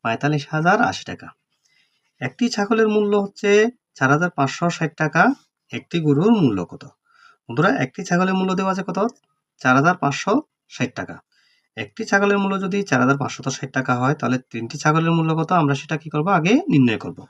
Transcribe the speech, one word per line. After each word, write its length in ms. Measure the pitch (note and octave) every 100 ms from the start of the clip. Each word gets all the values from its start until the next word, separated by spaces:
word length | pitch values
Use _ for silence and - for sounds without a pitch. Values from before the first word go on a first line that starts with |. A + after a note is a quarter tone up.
পঁয়তাল্লিশ 420 | A2+ A2+ C#3+ D3+ -
হাজার 260 | D#3 E3+ G#3+ F#3+
আশি 120 | - -
টাকা। 180 | F#2 - _ _ _ _ _ _ _ _ _
একটি 240 | - - A#3
ছাগলের 340 | G#3+ G3+ A3 A3
মূল্য 180 | G#3+ G#3 G#3
হচ্ছে 260 | G3 - G3+ G#3 A3+ - _ -
চার 140 | C3
হাজার 160 | D3 F3 -
পাঁচশো 280 | C3+ - E3+ -
ষাট 160 | D#3+ -
টাকা। 200 | D#3 E3 G#3+ C#4 _ _ _
একটি 240 | - - E3+ D#3
গরুর 260 | C#3 G#3 A3
মূল্য 160 | C#3+ G2 F2
কত? 140 | - - _ _ _ _ _ -
বন্ধুরা, 240 | A#2+ F#3 C4+
একটি 160 | - - F#3
ছাগলের 280 | F3 F#3 F#3+
মূল্য 120 | F#3+ F#3
দেওয়া 140 | F#3+
আছে 100 | F#3+ F#3
কত? 100 | F3+ A3+ _ _ _ _ _
চার 140 | C3 C3
হাজার 200 | D#3+ F3+
পাঁচশো 300 | C#3+ C#3 - B3+ - _ _
ষাট 200 | - B2 -
টাকা। 180 | F2+ E2 _ _ _ _ _ -
একটি 260 | A2 -
ছাগলের 340 | A3 G3 G3+ G3+
মূল্য 120 | G3 F#3+
যদি 140 | F#3 G3+ G3+
চার 100 | B2+
হাজার 160 | B2+ C#3
পাঁচশত 240 | B2 - C3+
ষাট 220 | - C#3 C3+
টাকা 140 | C3 B2
হয়, 140 | B2+
তাহলে 220 | D3+ A#2+ B2+ _
তিনটি 260 | A#2 A#2 D3
ছাগলের 340 | D#3 D#3 E3 E3
মূল্য 140 | D#3+ D#3+
কত? 100 | D#3+
আমরা 220 | F3+ C#3+
সেটা 220 | C#3 - D#3
কি 120 | D#3
করব? 120 | D3+ E3+ F#3
আগে 140 | D#3+ C4 F4+
নির্ণয় 320 | D3+ B2 G#2+
করব। 140 | F#2 -